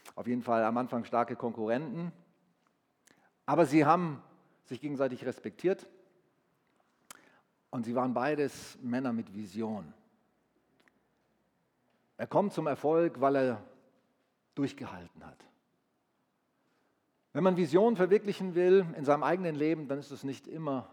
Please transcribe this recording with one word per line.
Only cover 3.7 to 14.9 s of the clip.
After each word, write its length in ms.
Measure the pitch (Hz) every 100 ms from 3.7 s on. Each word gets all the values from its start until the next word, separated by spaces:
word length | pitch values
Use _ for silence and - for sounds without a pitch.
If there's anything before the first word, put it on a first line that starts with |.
| 156
haben 380 | 147 175 170 135 - _ _ _
sich 160 | - 120
gegenseitig 460 | 147 135 135 123 123
respektiert 600 | - 110 - 175 190 - - _ _ _ _ _ _ _ _ _ _ - - _ _ _ _ -
und 160 | 123
sie 100 | 113
waren 200 | 120 127
beides 640 | 120 135 147 139 - - -
Männer 320 | 127 123 131
mit 220 | 117 101
Vision. 580 | 101 104 107 110 107 80 - _ _ _ _ _ _ _ _ _ _ _ _ _ _ _ _ _ _ _ _ _ -
Er 100 | 117
kommt 280 | 151 202
zum 120 | - 156
Erfolg, 540 | 127 147 165 170 123
weil 160 | 139 139
er 260 | 131 110 - - _ _ _ _ _ _ _
durchgehalten 720 | - 135 - 110